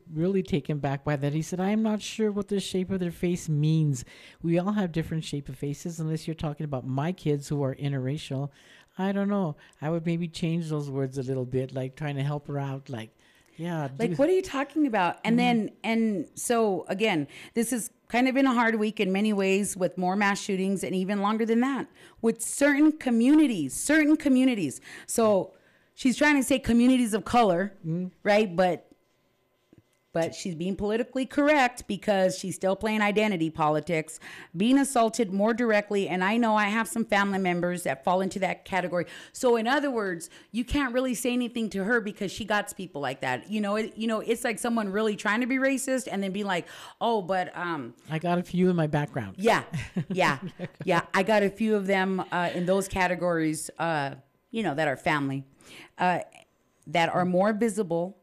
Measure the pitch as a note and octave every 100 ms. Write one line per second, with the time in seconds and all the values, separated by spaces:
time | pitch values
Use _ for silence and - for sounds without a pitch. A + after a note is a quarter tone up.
0 | - D#3 F3 G3 F3+ F3 - D3+ C#3 C#3
1 | - D3 C#3+ D#3 D#3+ F3+ F#3+ A3 A3 G#3+
2 | - - G#3+ G3+ G3+ G3+ - F#3 F#3 F#3+
3 | F3 E3 F3+ F3 - D3+ D3+ D#3+ D3+ C3
4 | - - - - E3 E3+ F3+ G#3 F#3 D#3+
5 | D#3+ D#3+ D#3 D3 C#3+ C3 C#3+ D3 F3 E3
6 | D#3 D#3+ - D#3+ D#3+ D3 D3+ C3 C3 C3
7 | D#3 F#3 D#3 D3 C#3 D3 C3+ C3+ C#3+ C#3
8 | B2+ D3+ - C3+ C#3+ - - - _ -
9 | F#3+ G3 G3 G3+ F3 D3 - _ D3 E3+
10 | E3 E3+ F3 - E3+ E3 D#3+ D3+ C#3+ C#3
11 | C3+ C3+ B2+ C3 B2+ B2+ C3 C3 C3 C3+
12 | D3+ C#3+ C#3 D3 C#3+ C#3+ C#3 C3+ C3+ B2
13 | A2 _ _ _ _ - E3+ E3 C#3+ C3+
14 | A3+ E3 D4 F#4 F#4 C4+ C#4 D#4+ D4 G#3+
15 | F3 - - A#3 A#3+ A#3 G#3 - - A3+
16 | A3+ G3 C3+ - - A#3 A3 F#3 - F#3+
17 | A3 E3+ C#3 - - - A#3 B3 - _
18 | _ A#3 C4 B3+ C4+ A#3+ A3+ A3 G#3+ G#3
19 | G3 F#3+ G#3+ G3+ F#3+ F#3+ G3 F#3 F3+ F#3
20 | F3+ G3 G3+ G3+ - F#3 G3 G3 F#3+ F#3
21 | F#3 G3+ G3 G#3+ A3+ A3+ B3+ C4 - -
22 | - - A3+ A3+ - - C#4+ C#4 D#4 D4+
23 | C4 A#3 A#3+ D4+ D4 G#3 C#3 - - D#4
24 | D4 D#4 D4 B3+ C4 A3+ D3+ - - -
25 | - - A3 G3 D#3+ - _ _ _ -
26 | C4 A3 D4 C#4+ B3 C4 - A#3 B3 C4
27 | A#3+ G#3 - A#3+ A3 E3+ G3 - E3 E3
28 | F#3 - G#3 G#3 A3 E3+ F#3 D#3+ - -
29 | _ _ _ _ _ _ _ - _ _
30 | _ E3 E3 - G3 D#3 F3 G3 G#3 A3
31 | B3+ C4 C4 - C#4+ D4+ B3 - - G3+
32 | - G3 F#3 F3+ F#3 D#3+ F#3 F#3+ A3 G#3+
33 | G#3 G#3 G#3+ F#3 D#3+ D#3+ D3+ D3+ D3+ D#3+
34 | D#3 - - - - E3 A3 C4+ C#4 A#3+
35 | A3+ A3+ G#3+ G3 G#3+ A#3 A#3+ G#3 G#3 G#3
36 | F3 F3+ F#3 A#3 A3+ G#3+ G#3 A3 A3 A3+
37 | A3 G3+ G3+ G3 F#3 F3 F3 F3+ - C3+
38 | - F#3 F#3+ G3 F#3 F3 - F#3 F3 F3
39 | E3+ - - - B3+ A#3 A3 C#4+ C#4+ A#3
40 | G3+ E3+ - - - G#3+ B3 C#4+ C4 A#3+
41 | C4 A3 B3+ B3 A#3+ A#3+ A3 G3 F#3+ A#3+
42 | G#3 G3+ G3 - G#3+ G#3 G3+ - F#3 C#3+
43 | C#3 C3+ C3 B2+ - G#3+ G3+ G#3+ A3+ -
44 | A3+ A3 F3+ A#3 B3 A3 A#3+ A#3 G3+ G3
45 | A3 G#3 G#3+ G#3+ B3 C4+ C4+ C4+ - C4
46 | B3 G3 G3 F#3+ G3+ F3 D#3+ - - -
47 | G#3+ A3+ F3+ F#3+ F3+ - F3 D#3+ A#2 -
48 | - D#3 E3+ F3 F3 F3 F3+ F3 D#3 D3+
49 | D3 C#3+ G2+ F#2 G#3+ F#3 A#2 D#3 - -
50 | - F#3 E3 C#3 F3 - F3 - F3+ E3+
51 | - - C#4 G#3+ G3 G3 A3 G#3+ F#3+ G3
52 | F#3+ F#3+ - F3+ F3 F3 F3+ F#3+ F#3+ G3
53 | F3+ F3 F3 E3 D#3+ D#3 - - E3 D#3
54 | C#3 C3+ _ _ _ A3+ G3 C#3+ D3+ C3
55 | - D3+ C#3 C3+ C3+ _ - - - -
56 | F3+ E3+ - - - _ _ _ - E3
57 | E3 F3 F3+ F3+ G3+ G#3+ A3+ G3+ F#3 E3+
58 | F3 -